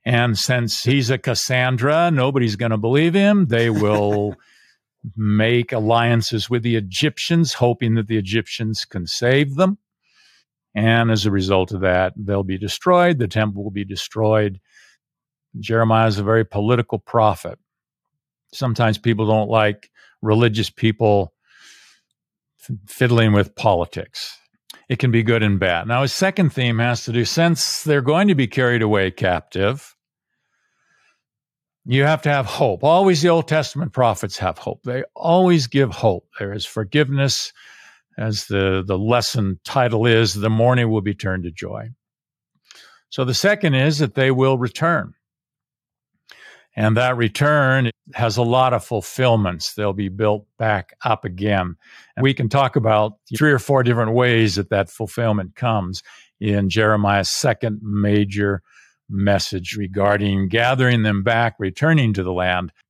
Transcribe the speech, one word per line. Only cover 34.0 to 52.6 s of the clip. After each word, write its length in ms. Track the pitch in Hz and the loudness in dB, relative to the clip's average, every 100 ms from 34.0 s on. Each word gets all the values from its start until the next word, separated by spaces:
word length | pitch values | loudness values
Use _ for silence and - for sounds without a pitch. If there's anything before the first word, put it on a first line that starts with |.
| 117 - 104 - | 0 0 -6 -4
have 220 | 92 87 | -6 -4
hope. 240 | - - | -10 -10
They 200 | 127 127 - - | -8 -8 -10 -6
always 500 | 165 180 185 170 123 | 2 4 6 4 2
give 260 | 139 127 | 0 0
hope. 360 | - 113 90 - - | 0 0 0 -6 -12
There 160 | 98 | -10
is 120 | 101 - | -8 -8
forgiveness. 840 | 117 101 147 135 139 139 - - - - - - _ _ - | -8 -2 0 0 0 -2 -2 -8 -14 -20 -20 -20 _ _ -8
As 280 | 110 104 - | -6 -6 -4
the, 380 | 101 98 95 95 | -2 0 0 -2
the 140 | 95 | -2
lesson 600 | 107 120 - 123 98 90 | 0 0 0 -2 -4 -4
title 420 | - 139 123 110 117 | -4 -2 0 2 4
is, 280 | 113 110 98 | 4 2 0
"The 140 | 107 | -2
morning 400 | 110 120 123 117 | 2 2 2 0
will 100 | 110 | -2
be 140 | 101 98 | -2 -4
turned 300 | 98 92 87 | -6 -6 -8
to 60 | |
joy." 380 | 80 85 107 113 127 _ _ _ _ _ _ _ - - _ _ | -10 -12 -12 -14 -18 _ _ _ _ _ _ _ -20 -20 _ _
So 160 | - 127 | -6 -4
the 80 | |
second 400 | 123 196 208 180 | 0 0 0 0
is 260 | 131 143 147 | 2 2 0
that 140 | 135 | -2
they 160 | - 135 | 0 0
will 280 | 131 135 131 | 2 2 2
return. 560 | 120 - 165 160 - - _ _ _ _ _ _ _ _ _ _ _ - - - _ - | -2 -2 -2 -2 -6 -14 _ _ _ _ _ _ _ _ _ _ _ -20 -20 -20 _ -2
And 200 | 107 110 | 2 2
that 220 | 127 123 | 2 2
return 720 | 113 - 147 151 135 135 120 - - | -2 2 2 4 4 2 0 -4 -14
has 240 | - 117 104 | -4 -2 0
a 60 | |
lot 300 | 117 127 127 | 2 2 2
of 100 | 120 | 0
fulfillments. 920 | - 110 - - 127 113 95 85 - | -2 -8 -6 -2 2 2 0 -4 -10
They'll 200 | - 104 | -4 -4
be 160 | 98 98 | -4 -6
built 360 | 98 107 104 - _ | -2 -2 -2 -6 _
back 340 | 110 101 - _ | -2 -2 -6 _
up 220 | 123 107 104 | -4 -4 -6
again. 500 | 90 104 101 90 82 _ - _ - | -6 -2 0 -2 -8 _ -20 _ -2
And 80 | |
we 100 | 135 | 0
can 160 | 131 117 | 0 0
talk 260 | 139 | 2